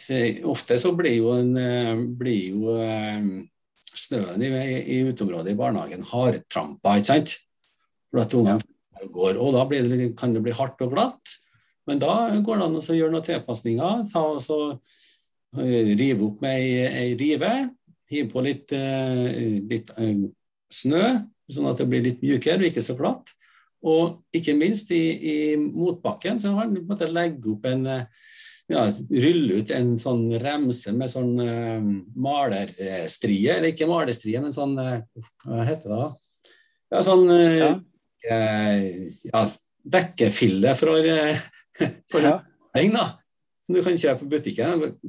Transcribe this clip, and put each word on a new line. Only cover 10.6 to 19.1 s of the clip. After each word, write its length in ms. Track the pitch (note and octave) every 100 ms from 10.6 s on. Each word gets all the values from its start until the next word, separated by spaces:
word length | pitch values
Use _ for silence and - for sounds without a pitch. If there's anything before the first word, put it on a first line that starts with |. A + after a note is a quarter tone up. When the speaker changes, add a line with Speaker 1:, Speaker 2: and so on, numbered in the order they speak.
| C3+ -
Speaker 1:
og 100 | B2+
glatt. 400 | D3+ B3+ - - - _ _ _ _ -
Men 120 | C#3+
da 140 | C#3+ G#3 A3+ G#3
går 220 | G#3 G#3+
det 80 | E3+
an 100 | D#3+
å 220 | D3+ E3
gjøre 160 | D#3+
noen 100 | E3
tilpasninger, 800 | D#3+ D#3 - A#2 A#2 A2+ E3+ A#3 G#3
ta 120 | E3+ D#3
og 80 | D3
så, 160 | - D3+ D3 C#3 _ _ - _ _ _ _
eh, 400 | C3 B2+ A#2+ A2 G#2
rive 300 | C3+ A2 G#2+
opp 160 | G#2
med 160 | C3+ C3
ei, 240 | C3 B2
ei 320 | B2+ B2+ B2 A#2+
rive, 380 | C#3+ C#3 F3+ C4 B3+ - _ _ -
hive 180 | D3 A#2
på 120 | B2+
litt, 280 | C3+ C#3+ -
eh, 920 | C#3 C3+ C3+ C3